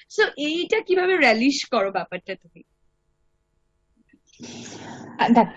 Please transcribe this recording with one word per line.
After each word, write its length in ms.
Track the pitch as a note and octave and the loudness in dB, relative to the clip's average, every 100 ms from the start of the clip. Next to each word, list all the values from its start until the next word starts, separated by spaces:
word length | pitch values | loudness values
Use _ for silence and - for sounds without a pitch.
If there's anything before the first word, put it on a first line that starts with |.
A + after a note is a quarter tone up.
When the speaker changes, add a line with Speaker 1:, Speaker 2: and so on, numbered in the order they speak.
| _ - | _ -2
Speaker 1:
So 100 | G#4+ - | -2 0
এইটা 420 | D4 E4 E4+ A4 | -4 -4 -2 -4
কিভাবে 380 | A4 F#4 F4+ F4+ | 0 0 2 2
relish 480 | B3+ A3 C4 C4+ - | 4 4 2 0 -4
করো 260 | A#3 G3 | -2 -2
ব্যাপারটা 440 | F#3+ F3 F3+ - F#3 | -4 -6 -10 -12 -14
তুমি? 280 | E3+ E3 - _ _ _ _ _ _ _ _ _ _ _ _ _ _ _ _ _ - - - - - - - - | -16 -20 -20 _ _ _ _ _ _ _ _ _ _ _ _ _ _ _ _ _ -18 -16 -16 -16 -16 -16 -16 -2
Speaker 2:
আহ, 140 | - | 6
দেখ, 140 | A#3+ G#3 | 6 6